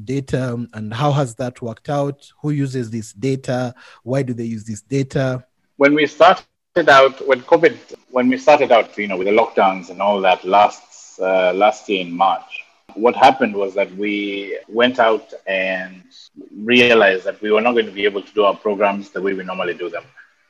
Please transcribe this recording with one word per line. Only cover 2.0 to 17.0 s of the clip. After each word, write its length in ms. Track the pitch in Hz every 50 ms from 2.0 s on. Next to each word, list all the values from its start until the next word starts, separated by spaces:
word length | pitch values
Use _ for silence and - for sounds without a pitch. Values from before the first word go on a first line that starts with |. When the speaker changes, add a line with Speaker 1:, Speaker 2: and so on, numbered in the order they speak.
| 143 143 139 - _ _ _ _ -
Speaker 1:
Who 80 | 151
uses 400 | 151 143 139 131 127 131 120 110
this 220 | 113 113 110 - -
data? 640 | 101 113 135 135 135 - - 127 123 127 120 120 - - - - _ _
Why 200 | 113 131 139 135
do 100 | 120 120
they 80 | 113 117
use 220 | 117 113 110 101
this 180 | 113 107 101 -
data? 640 | _ 135 139 139 135 - 151 135 131 127 123 - _ _ _ _ _ _
Speaker 2:
When 180 | - 139 143 147
we 140 | 151 147 143
started 400 | - - 160 180 185 - - _ _ _ _ _ _ 180 160 147
out, 380 | 143 135 135 135 131 - - 139
when 120 | 131 123 123
covid, 340 | - 170 160 165 147 120 110 - - - - _ _
when 180 | - 127 123 127
we 100 | 131 131
started 340 | - 156 147 139 135 113 123
out, 240 | 110 101 - -
you 100 | 107 104
know, 100 | 101 95
with 100 | 90 95
the 60 | 101 104
lockdowns 580 | 117 110 - - - 101 95 95 95 85 85
and 100 | 90 95
all 200 | 98 101 104 98
that 240 | 95 92 90 87 -
last, 760 | 90 95 104 104 101 - - - _ - - - - - -
uh, 320 | 98 92 95 95 92 90 90
last 360 | 95 101 107 107 - - -
year 120 | 101 92
in 120 | 90 87 85
March, 520 | 87 95 95 85 82 - - - - - _ _ _ _ - -
what 200 | 98 110 120 117
happened 400 | 117 123 139 139 135 127 107 101
was 200 | 101 98 95 92
that 180 | 98 98 90 92
we 640 | 95 104 104 104 104 101 101 101 101 101 95 87 - - -
went 300 | 104 113 120 127 131 123
out 340 | 117 113 110 104 - - - - _
and 560 | 95 95 95 95 95 95 92 92 92 92 92 87 _ _ - - _ _ - - - - 98 107
realized 600 | 113 123 123 120 120 117 110